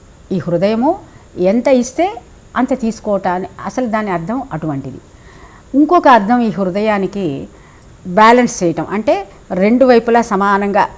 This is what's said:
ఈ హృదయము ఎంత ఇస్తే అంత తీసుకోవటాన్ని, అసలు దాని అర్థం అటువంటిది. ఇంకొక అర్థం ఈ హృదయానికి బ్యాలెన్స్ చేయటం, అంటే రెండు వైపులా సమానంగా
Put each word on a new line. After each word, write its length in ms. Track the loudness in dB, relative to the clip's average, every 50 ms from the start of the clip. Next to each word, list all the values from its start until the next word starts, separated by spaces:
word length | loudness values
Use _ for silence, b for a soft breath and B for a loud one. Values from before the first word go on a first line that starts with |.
| -20 -20 -20 -20 -10 -6
ఈ 60 | -6 -6
హృదయము 580 | -4 -2 -2 0 0 0 0 0 0 0 -2 -2 B B B B B B B -2
ఎంత 300 | 0 0 0 2 2 2
ఇస్తే 540 | 2 2 0 -2 -2 -2 -2 -2 -2 -8 -18 -20 -20 -20 -20 -8 -4
అంత 240 | -4 -2 -2 -2 -4
తీసుకోవటాన్ని, 720 | -4 -6 -6 -6 -6 -4 -4 -2 -2 -2 -4 -4 -6 -10 -14 -12 -12
అసలు 200 | -8 -6 -6 -4
దాని 240 | -4 -4 -4 -4 -4
అర్థం 340 | -4 -6 -4 -6 -6 -6 -6 -8 -8
అటువంటిది. 440 | -8 -6 -6 -6 -6 -8 -10 -14 -16 -20 -20 B B B B B B B B B B B B 0
ఇంకొక 340 | 0 2 4 4 4 6 6
అర్థం 320 | 6 6 4 2 0 0
ఈ 100 | 0 -2
హృదయానికి 960 | -2 -2 -4 -4 -2 -2 -2 0 0 -2 -2 -4 -4 -4 -6 -6 -6 -6 -10 -14 b b b b b b b b b -18 -14 -4
బ్యాలెన్స్ 560 | 2 4 6 6 6 6 4 0 -2 -2 -2
చేయటం, 220 | -2 -2 -2 -6 -6
అంటే 380 | -6 -4 0 0 -2 -2 -2 B B B B -8
రెండు 340 | -4 0 2 2 4 4 4
వైపులా 360 | 6 6 4 4 2 0 0
సమానంగా 680 | 2 0 0 0 2 2 0 0 0 0 0 0 0 0 -4